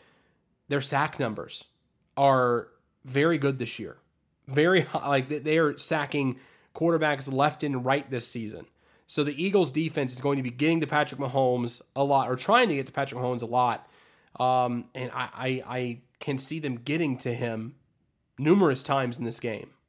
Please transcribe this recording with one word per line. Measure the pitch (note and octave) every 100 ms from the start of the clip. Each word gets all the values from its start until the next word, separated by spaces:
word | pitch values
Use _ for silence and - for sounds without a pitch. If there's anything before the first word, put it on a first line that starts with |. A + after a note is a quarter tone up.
| _ _ _ _ _ _ -
their | C#3
sack | C3+ C#3 D3+ -
numbers | A#2+ G#2+ - - - _ _ _ _ -
are | C#3 C3 B2 A#2+ G#2+ _ _ _ C3
very | C3+ D#3+ D#3+
good | C#3 C3
this | A2+ -
year. | F2+ - _ _ _ _ -
Very | C#3 E3+ F#3
high, | - D#3 C#3
like, | C#3 C3
they, | D3+
they | D3 D#3+
are | D#3 C#3+
sacking | - D#3 C#3+ D3 C3+ C3 - _ _ -
quarterbacks | E3 D#3+ D3+ C#3 C3+
left | C3 D3 D3
and | D3+ C3 B2+
right | C#3 C#3
this | B2+ -
season. | A#2+ G#2+ F#2+ - _ _ _ -
So | -
the | C#3+ C#3
Eagles | F#3+ G3 D3+
defense | C#3+ D#3+ D#3 C3
is | B2
going | C#3+ C#3
to |
be | B2+
getting | B2 D3+ E3
to | C#3
Patrick | D3+ D3 C#3
Mahomes | C3 C3+ B2+ B2 A#2+ - - C3+
a |
lot, | C#3 C3+ A#2+
or | B2+
trying | - A#3 A#3
to | C#3
get | C3
to |
Patrick | - C#3 B2+
Mahomes | B2+ B2
a | A#2
lot. | B2 B2 G#2+ - _ _ _ _ -
Um, | B2+ B2+ B2 A#2+ - C3
and | B2+
I, | A#2+ B2
I, | - C3 B2+ -
I | B2+ B2 A#2+ _ -
can | - C3+
see | - D#3+
them | C#3+ A#2
getting | B2 D#3+ D#3 B2+
to | B2+
him | A#2 A#2+ A2+ A2+ - _ _ _ _ _ -
numerous | D3+ G3 E3+ C3+
times | - C#3 B2+ A#2+
in | A#2
this | A#2
game, | A#2 G#2+ - _